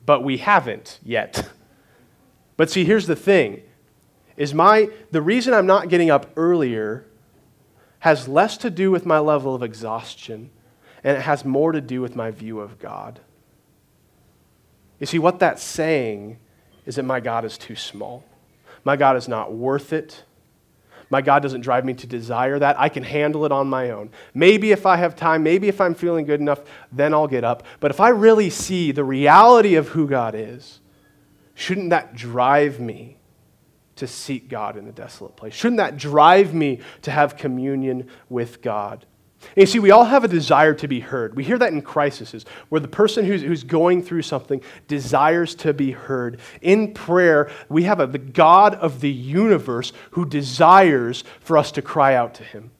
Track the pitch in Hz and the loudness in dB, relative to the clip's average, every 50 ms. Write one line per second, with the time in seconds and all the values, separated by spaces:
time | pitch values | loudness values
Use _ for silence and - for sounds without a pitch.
0 | _ - 147 131 123 139 131 117 - 202 208 180 139 120 104 107 - - - _ | _ 0 -2 0 0 -6 -6 -6 -2 0 0 0 0 -2 -12 -12 -14 -20 -20 _
1 | _ - 117 110 101 - - - - - - _ _ _ _ _ _ _ _ _ | _ -6 -6 -6 -6 -6 -10 -12 -12 -12 -16 _ _ _ _ _ _ _ _ _
2 | _ _ _ _ _ _ _ _ _ _ _ - 160 160 - 190 - 170 180 180 | _ _ _ _ _ _ _ _ _ _ _ -2 -2 -2 0 -2 0 2 0 0
3 | 170 156 160 151 - 196 202 185 135 104 98 - - _ _ _ _ _ _ _ | 0 -4 -6 -4 0 0 2 2 2 0 -6 -14 -20 _ _ _ _ _ _ _
4 | _ _ _ _ _ _ _ - 147 143 139 156 170 196 214 220 214 214 - - | _ _ _ _ _ _ _ -8 -6 -4 0 4 4 6 6 4 2 0 -4 -16
5 | - _ 156 160 151 165 214 254 226 254 247 214 185 185 214 208 165 175 175 175 | -18 _ -4 -2 0 0 0 0 0 2 2 2 4 4 2 2 2 0 0 2
6 | 170 165 147 139 - - _ - 165 170 180 170 147 123 117 110 110 104 110 135 | 2 2 2 0 0 -4 _ -4 0 0 0 0 0 -2 -4 -6 -6 -8 -8 -12
7 | 143 _ _ _ _ _ _ _ _ _ _ _ _ _ _ _ _ _ _ _ | -14 _ _ _ _ _ _ _ _ _ _ _ _ _ _ _ _ _ _ _
8 | - 170 156 139 127 131 135 156 196 214 - - - 240 170 160 190 190 185 175 | 0 0 0 0 -2 -2 0 0 0 0 -2 -8 -8 -8 -4 -2 0 0 0 0
9 | 175 180 160 151 151 151 151 143 131 135 131 123 123 113 110 107 113 110 110 113 | 0 0 0 0 2 0 0 -2 -2 -4 -6 -6 -8 -10 -12 -12 -10 -10 -10 -10
10 | 110 - - - - - 113 107 117 139 _ _ _ _ _ _ _ _ _ - | -10 -14 -20 -20 -18 -18 -18 -18 -18 -20 _ _ _ _ _ _ _ _ _ -8
11 | _ 139 143 135 123 147 147 139 143 135 131 135 151 165 160 151 135 120 127 127 | _ -4 -4 -2 -2 -4 -4 -4 -2 -4 -2 0 0 0 -2 -4 -6 -8 -8 -8
12 | 127 120 117 120 113 113 107 95 110 110 110 107 104 101 110 _ - 110 107 101 | -8 -8 -8 -10 -10 -10 -10 -12 -14 -14 -12 -12 -14 -14 -18 _ -18 -16 -16 -14
13 | 98 - 123 - _ _ _ _ _ _ _ _ _ _ _ _ _ _ _ _ | -16 -16 -20 -20 _ _ _ _ _ _ _ _ _ _ _ _ _ _ _ _
14 | _ _ _ _ _ _ _ _ _ _ _ _ _ _ _ _ _ _ _ _ | _ _ _ _ _ _ _ _ _ _ _ _ _ _ _ _ _ _ _ _
15 | 143 139 - 170 151 175 180 180 185 160 - - - - - - 156 160 160 143 | -12 -6 -4 0 0 0 0 2 0 -2 -2 -4 -12 -12 -6 -4 -2 -2 0 -2
16 | 123 113 104 101 101 104 113 117 _ _ _ _ _ _ _ _ _ - 117 135 | -2 -4 -8 -10 -12 -16 -18 -20 _ _ _ _ _ _ _ _ _ -12 -10 -8
17 | 131 127 131 127 117 127 113 117 113 110 107 - - - 113 - - - - 101 | -6 -4 -6 -6 -4 -4 -6 -6 -6 -8 -12 -16 -18 -18 -16 -14 -14 -16 -14 -14
18 | 104 101 123 131 _ _ _ _ _ _ _ _ _ _ - _ _ 135 143 139 | -16 -16 -16 -20 _ _ _ _ _ _ _ _ _ _ -20 _ _ -4 0 2
19 | 143 135 131 127 117 123 120 110 107 - 113 113 120 131 135 139 139 - 160 156 | 2 2 2 2 -2 -6 -8 -8 -8 -8 -10 -6 -4 -4 -4 -4 -6 -6 -8 -8
20 | 151 - - - _ _ _ _ _ _ _ _ _ _ _ _ _ _ _ - | -8 -10 -20 -20 _ _ _ _ _ _ _ _ _ _ _ _ _ _ _ -20
21 | - _ 135 139 135 - 139 147 143 139 131 123 120 131 123 127 127 135 127 127 | -10 _ -4 -2 2 2 2 2 0 -2 -8 -8 -4 -2 -2 -2 -2 -4 -8 -10
22 | - 120 127 120 113 117 120 113 127 135 139 143 143 139 143 - 143 151 - 143 | -12 -12 -12 -12 -10 -8 -4 -4 -2 -2 -2 0 0 0 2 2 0 -2 -2 -6
23 | 127 - 139 147 147 147 151 151 151 147 143 135 135 139 131 131 127 123 113 104 | -12 -6 -4 -2 -2 -2 -2 -2 -2 -2 -2 -2 -2 -2 -4 -4 -6 -6 -8 -10
24 | 104 110 _ - - - _ 131 160 185 214 214 202 214 202 190 - 196 185 170 | -14 -16 _ -20 -20 -14 _ 2 4 4 4 4 2 2 0 2 2 0 2 2
25 | 175 170 165 - 165 165 160 160 156 160 170 190 196 208 190 196 196 180 170 - | 0 -2 -4 -2 -2 0 0 0 0 0 0 0 0 -2 -2 0 -2 -2 -2 -4
26 | 175 175 170 165 151 143 147 147 147 147 143 139 - - - - - _ - 127 | -4 -4 -2 -2 -2 -2 -2 -2 0 -2 -2 -4 -6 -20 -20 -20 -20 _ -4 -2
27 | 143 151 156 151 156 143 131 123 117 117 117 - - - - _ - 147 139 - | -2 0 2 0 0 0 -2 -2 -2 -2 -4 -4 -8 -20 -14 _ -4 -4 0 4
28 | 202 233 247 208 202 220 226 214 208 180 - - - - 190 180 175 151 131 147 | 4 4 4 6 6 6 6 6 2 -2 -4 -6 -8 -6 -4 -2 -2 -2 -2 -2
29 | 143 131 135 135 143 143 156 185 214 233 247 233 214 208 175 156 147 - - 160 | -4 -4 -2 0 4 8 8 10 10 10 8 8 6 6 4 2 0 0 -2 -4
30 | 156 139 139 127 117 113 110 110 110 107 120 127 - - - _ _ _ _ _ | -2 0 0 -2 -2 -4 -6 -8 -12 -12 -14 -20 -20 -20 -20 _ _ _ _ _
31 | _ _ _ _ _ _ _ _ _ _ _ - - - 185 196 185 170 170 156 | _ _ _ _ _ _ _ _ _ _ _ -14 -8 -6 -6 -6 -2 -2 -2 -2
32 | - - - 117 113 120 117 120 123 131 143 147 147 147 135 120 123 113 107 - | -2 -6 -18 -16 -14 -8 -4 0 2 2 4 2 2 0 -2 -8 -10 -12 -12 -14
33 | 113 120 - _ _ _ _ _ _ _ _ _ _ _ _ _ _ _ _ - | -18 -20 -20 _ _ _ _ _ _ _ _ _ _ _ _ _ _ _ _ -14
34 | 139 123 - - - - 135 123 - 123 123 110 107 104 107 104 98 113 110 - | -14 -14 -12 -16 -12 -10 -10 -10 -10 -12 -12 -10 -10 -10 -10 -14 -18 -18 -20 -20
35 | - - - - 101 - _ _ - 110 - - - 233 247 214 190 147 - 143 | -20 -20 -20 -20 -20 -20 _ _ -20 -18 -12 -4 -4 -2 0 0 -2 -2 -4 -10
36 | 143 147 143 151 147 165 180 196 202 170 151 165 156 143 131 117 - - - _ | -10 -2 4 6 8 8 8 8 6 2 2 -2 -2 -2 -2 -6 -10 -20 -20 _
37 | - 151 135 147 147 147 - - - 143 127 127 127 139 139 135 135 131 127 127 | -10 -6 0 0 0 0 -2 -8 -8 -8 -6 -6 -6 -6 -6 -4 -4 -6 -6 -6
38 | 123 127 - _ _ _ 123 120 117 117 - - - 123 107 104 101 104 110 - | -10 -14 -20 _ _ _ -8 -8 -8 -8 -12 -12 -8 -6 -6 -6 -6 -8 -12 -16
39 | _ _ _ _ _ _ _ _ - - - 196 196 190 - 233 202 196 196 226 | _ _ _ _ _ _ _ _ -20 -4 4 4 4 6 6 2 6 8 8 8
40 | 240 220 262 277 233 220 175 170 143 - 160 135 156 156 151 147 - 143 135 120 | 8 8 4 2 2 2 -2 -2 0 2 4 4 6 4 2 0 -4 -6 -6 -6
41 | 113 - 139 127 117 110 113 131 135 143 240 247 240 214 165 147 143 - - 156 | -6 -8 -6 -6 -6 -6 -8 -8 -4 -4 0 0 0 0 -2 -6 -8 -4 -2 -2
42 | 147 147 - - 113 - - 113 - - - - - _ 156 160 151 127 - - | -2 -2 -4 -8 -18 -18 -18 -20 -20 -20 -20 -20 -14 _ -6 -6 -6 -6 0 2
43 | 208 208 214 240 208 185 202 185 143 143 170 151 123 131 165 160 160 175 180 180 | 2 2 2 0 -2 -2 -2 -4 -2 -4 -6 -6 -6 -4 0 2 2 2 2 0
44 | 175 180 170 170 147 - 151 139 - - 139 131 - - - - _ _ 147 143 | -2 -4 -8 -8 -6 -6 -8 -8 -6 -6 -8 -8 -8 -14 -20 -20 _ _ -8 -8
45 | 131 120 131 131 143 156 165 175 170 160 - - - 160 143 139 143 135 127 - | -6 -2 0 2 2 2 2 0 -2 -4 -6 -6 -4 -4 -2 -2 -4 -4 -4 -8
46 | - - 139 127 123 120 120 120 - - - - - 170 196 214 220 208 208 - | -8 -8 -6 -6 -6 -8 -10 -12 -20 -20 -20 -6 0 0 2 2 0 -4 -8 -14
47 | - - 170 180 180 170 160 147 147 147 - - - _ - 160 175 185 208 180 | -6 -2 0 2 4 4 4 4 2 -2 -6 -20 -14 _ -2 0 2 2 0 0
48 | 143 127 131 143 131 135 123 - 160 160 170 190 208 208 196 196 175 156 135 127 | 0 -4 -4 -10 -10 -6 2 4 6 6 8 8 6 6 2 0 -4 -6 -6 -4
49 | 135 143 139 123 123 131 143 180 214 226 202 151 123 135 123 117 - - - - | -6 -6 -6 -6 -8 -4 -2 0 2 2 2 0 0 -6 -6 -6 -8 -10 -14 -18
50 | - - - - 175 143 131 147 143 131 123 123 170 160 180 196 196 170 147 127 | -20 -10 -6 -6 -6 -4 -4 -6 -6 -6 0 4 6 8 8 8 8 6 4 2
51 | 120 117 123 - - - - - _ - 165 151 143 - - 147 135 - - 156 | 0 -2 -6 -10 -14 -18 -20 -20 _ 0 2 2 2 0 -6 -10 -10 -6 -2 0
52 | 139 135 135 123 120 117 - - 113 - - 107 110 120 _ _ | 2 2 2 2 -2 -4 -8 -18 -20 -20 -20 -20 -20 -20 _ _